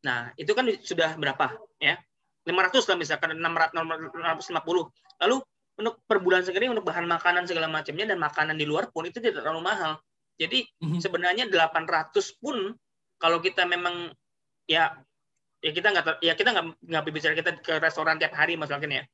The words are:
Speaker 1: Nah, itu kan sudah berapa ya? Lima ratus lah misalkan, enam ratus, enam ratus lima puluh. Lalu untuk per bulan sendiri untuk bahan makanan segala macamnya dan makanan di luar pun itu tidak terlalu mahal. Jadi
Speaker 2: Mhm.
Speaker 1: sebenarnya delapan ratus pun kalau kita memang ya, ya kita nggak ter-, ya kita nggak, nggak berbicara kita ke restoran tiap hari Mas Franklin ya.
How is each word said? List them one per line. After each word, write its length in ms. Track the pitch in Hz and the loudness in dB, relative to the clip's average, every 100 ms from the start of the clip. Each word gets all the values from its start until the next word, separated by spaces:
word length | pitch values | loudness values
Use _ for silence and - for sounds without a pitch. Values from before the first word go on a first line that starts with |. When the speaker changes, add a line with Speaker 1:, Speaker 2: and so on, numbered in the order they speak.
Speaker 1:
Nah, 320 | 139 123 120 | -2 -4 -6
itu 160 | - 151 214 | -6 0 2
kan 100 | 254 196 | 2 -2
sudah 320 | - 170 160 160 | -4 0 0 0
berapa 400 | 143 135 147 - - _ | -4 0 -2 -2 -18 _
ya? 220 | 147 175 _ _ _ _ 170 | 0 0 _ _ _ _ -2
Lima 180 | 180 180 | 2 4
ratus 240 | 262 214 | 4 4
lah 80 | 175 | 0
misalkan, 400 | 147 147 160 160 | 0 -2 -2 -2
enam 160 | 170 | -2
ratus, 220 | 165 160 165 | 0 0 0
enam 100 | 160 160 160 165 | -4 -6 -8 -4
ratus 320 | 170 156 - | -2 -2 -4
lima 140 | 165 160 | -4 0
puluh. 240 | 180 160 _ _ _ | 0 0 _ _ _
Lalu 220 | 180 262 - _ _ - | 2 2 -2 _ _ -4
untuk 240 | 220 - _ | -4 -4 _
per 80 | 202 | 2
bulan 180 | 185 185 | 4 4
sendiri 300 | 180 185 247 | 2 0 0
untuk 140 | 226 175 | 0 -2
bahan 160 | 170 170 | -4 0
makanan 400 | 165 175 175 175 | 2 2 2 0
segala 240 | 170 160 | -2 -2
macamnya 400 | 156 151 156 214 | -2 -4 -6 -2
dan 80 | 180 | -2
makanan 400 | 151 - 156 156 | -2 -2 -2 -2
di 80 | 151 | 0
luar 240 | 156 240 | 0 -2
pun 160 | 165 170 | -6 -8
itu 160 | 240 | -2
tidak 240 | 226 147 117 | -2 0 -4
terlalu 160 | 165 | -2
mahal. 380 | 175 208 160 156 _ _ _ _ | -2 -2 -2 -4 _ _ _ _
Jadi 260 | 160 254 - _ | -2 -2 -4 _
Speaker 2:
Mhm. 160 | 160 175 | -4 -2
Speaker 1:
sebenarnya 420 | 185 170 180 202 247 | -2 0 0 0 2
delapan 320 | 180 160 160 160 | 4 4 2 0
ratus 480 | 165 160 415 - | -2 0 -2 -2
pun 400 | _ 277 247 196 240 _ _ _ _ | _ -6 -4 -6 -8 _ _ _ _
kalau 160 | 165 165 | 2 2
kita 240 | 180 185 175 | 0 0 0
memang 460 | 175 175 175 170 - _ _ _ _ - | 0 -2 -4 -10 -14 _ _ _ _ 0
ya, 320 | 160 160 - _ _ _ _ _ _ | 2 2 -2 _ _ _ _ _ _
ya 100 | 156 156 | -4 2
kita 180 | 202 | 2
nggak 120 | 185 160 | 4 0
ter-, 140 | 160 165 | 0 0
ya 80 | |
kita 160 | 160 214 202 | 4 2 2
nggak, 100 | 165 - | -2 -12
nggak 220 | 165 160 156 | -4 -2 -2
berbicara 280 | 156 160 160 | -2 0 0
kita 140 | 165 170 | -2 -4
ke 160 | - 160 | -4 0
restoran 400 | 165 160 156 160 | 0 0 0 2
tiap 160 | 156 | 0
hari 240 | - 160 170 | 0 0 0
Mas 160 | 147 | -4
Franklin 300 | 143 147 135 | -4 -4 -6
ya. 20 | 135 | -6